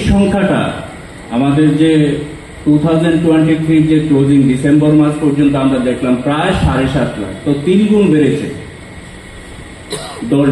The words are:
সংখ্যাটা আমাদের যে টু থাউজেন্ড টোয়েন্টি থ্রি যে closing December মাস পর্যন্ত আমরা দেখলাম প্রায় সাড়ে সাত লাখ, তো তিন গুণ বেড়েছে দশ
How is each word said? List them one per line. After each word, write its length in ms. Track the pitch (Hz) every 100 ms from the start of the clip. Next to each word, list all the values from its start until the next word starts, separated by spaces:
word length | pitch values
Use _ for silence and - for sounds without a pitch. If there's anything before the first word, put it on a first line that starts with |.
সংখ্যাটা 600 | - 202 196 196 190 135 - - - - - - -
আমাদের 360 | 117 139 143 151 147
যে 140 | 160 156 143 143 - - - - 151
টু 80 | 151
থাউজেন্ড 340 | 160 160 170 160 165
টোয়েন্টি 300 | 160 156 156
থ্রি 220 | 160 156
যে 140 | 151 156 151
closing 320 | 139 139 139
December 480 | 123 127 143 151 151
মাস 200 | 151 151 147
পর্যন্ত 320 | 147 139 139 135
আমরা 240 | 135 127
দেখলাম 360 | 123 120 127 123 139
প্রায় 260 | 151 185 190
সাড়ে 240 | 151 143 135
সাত 180 | 135 117 107
লাখ, 120 | 98 98 147
তো 60 | 143 156
তিন 140 | 196 214
গুণ 160 | 208 185
বেড়েছে 340 | 151 135 - - - - - - - - - - - - - - - - - - - 117
দশ 180 | 139 139